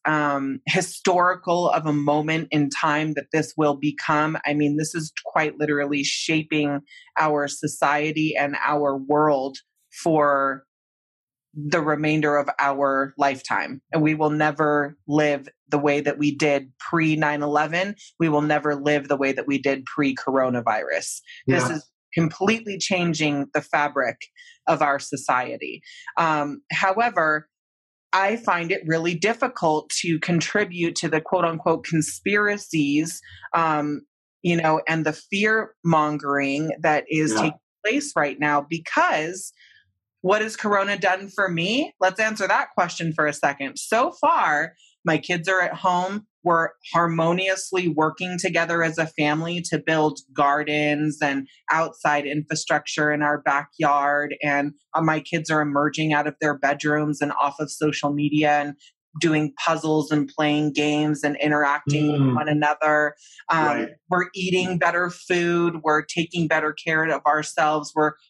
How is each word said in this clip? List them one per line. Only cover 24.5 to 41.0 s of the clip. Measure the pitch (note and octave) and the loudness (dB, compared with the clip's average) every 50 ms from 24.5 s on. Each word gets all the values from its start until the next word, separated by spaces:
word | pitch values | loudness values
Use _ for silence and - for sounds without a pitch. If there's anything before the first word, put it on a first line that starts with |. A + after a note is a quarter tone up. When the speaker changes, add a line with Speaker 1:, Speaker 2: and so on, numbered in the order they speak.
| - _ - | -20 _ -2
Speaker 1:
of | D#3 E3 C#3 D3+ | 0 0 2 2
our | C#3+ C#3 C3+ | 2 0 0
society. | - - - C3+ - - C3 B2 B2 B2 A#2+ A2 - B1+ - - - - - - - - - - | -2 -6 -10 -6 -2 0 0 0 0 -4 -8 -10 -10 -12 -12 -14 -16 -20 -20 -20 -18 -10 -4 -2
Um, | E3 D#3+ D#3 D3+ D3 D3 C#3 - - - | 0 0 2 0 -2 -4 -6 -10 -12 -8
however, | E3 D#3+ F#3 F#3+ F#3+ G#3+ A#3 A#3+ - F3+ D#3+ D#3 D3+ D3+ D3+ _ _ _ _ _ _ _ _ _ _ _ _ _ - | -6 0 0 0 2 2 0 0 0 0 2 2 0 -2 -4 _ _ _ _ _ _ _ _ _ _ _ _ _ 0
I | F#3 G3 G3 A3 | 2 2 2 0
find | A#3 - G#3 F3+ F3 E3+ E3 | -2 -2 -2 -2 0 0 -2
it | F#3+ - E3 | -4 -4 -2
really | D#3 D#3+ E3 E3 F3 F3+ | 0 0 0 0 0 -2
difficult | D#3+ F3+ G#3+ A#3 A#3 C#4 B3 - - F3+ D#3+ D#3 D3+ - - - - - | 0 0 0 0 0 -2 -4 -2 0 0 2 2 0 -2 -4 -6 -4 -2
to | F3 D#3+ D#3 | -2 -2 -2
contribute | - - F3 E3 D3+ - - G#3 G#3 F3 F3 F3 E3+ E3+ D#3+ | 0 0 0 0 0 0 0 -2 -2 -2 -2 -2 -2 -2 -2
to | - - D#3+ | -2 -4 -2
the | D#3+ D#3 D#3+ | -2 -2 -2
quote | - F#3+ F3+ F3 | 0 0 0 2
unquote | E3 E3 D#3+ - F3 E3 E3 - | 0 0 0 0 0 0 0 -2
conspiracies, | - E3 D#3 D3+ - - - - G3 G3+ G#3 G#3 G#3 G3+ G3+ - - - D#3+ C#3+ C#3+ C#3+ D3+ D#3+ E3+ - - - - - - - - - | -2 0 0 0 -2 -4 -6 -4 -2 0 2 2 0 0 -2 -6 -4 -2 0 0 2 2 0 0 -2 -4 -12 -14 -20 -20 -20 -12 -4 -2
um, | E3+ E3 D#3+ D#3 D3+ D3 D3 D3 C#3 - _ _ _ _ _ _ _ - | 0 2 2 0 0 -2 -2 -4 -6 -10 _ _ _ _ _ _ _ -2
you | F3 E3+ | 0 0
know, | E3 D#3+ D#3 D#3+ C#4 - | 2 2 2 2 2 0
and | - D#3+ D#3+ D3+ | 0 -2 0 0
the | D#3 D3+ | -2 -2
fear | - - - G3+ G3 G#3 G#3+ A3 A3 G#3+ - - _ - | -6 -8 -6 -2 0 2 2 2 2 0 -4 -8 _ 0
mongering | E3+ D#3+ D#3 D3+ D3+ D3+ C#3+ D3 C#3+ C#3+ C#3 C#3 C#3 C#3 D3 D#3 D#3+ - D#3 | 2 2 4 2 2 -2 -4 -2 -2 0 0 0 0 -2 -2 -2 -4 -4 0
that | E3 D#3+ D3+ C#3 - - | 2 2 2 2 0 -2
is | D#3 D#3 D#3 D3 - | 0 0 0 2 2
Speaker 2:
Yeah. | - | 0
Speaker 1:
taking | - D#3 D#3 - _ _ _ _ - | 0 0 -2 -6 _ _ _ _ -4
place | G#3 B3+ D4 C#4+ - - | -2 -2 -2 -2 -2 -2
right | E3 D3 C#3+ - - | 0 0 0 -2 -2
now, | D3+ D3 D3 C#3+ C#3+ D3 | 0 0 0 0 0 -2
because | E3+ D#3+ E3 - - D4+ F4 F4+ B3+ D#3 D#3 E3+ F#3 F#3+ - - - _ - - - _ _ _ _ _ _ _ _ _ - | -6 -8 -6 -2 0 2 2 2 2 0 -2 -4 -6 -10 -12 -14 -18 _ -20 -20 -20 _ _ _ _ _ _ _ _ _ 0
what | F3+ G3+ G#3+ A3 | 2 2 2 2
has | A3 G#3+ | -2 -6
Corona | - - G#3 G3+ G3 G3 G3+ G3+ | -4 -2 0 2 2 2 0 -2
done | F#3 | 0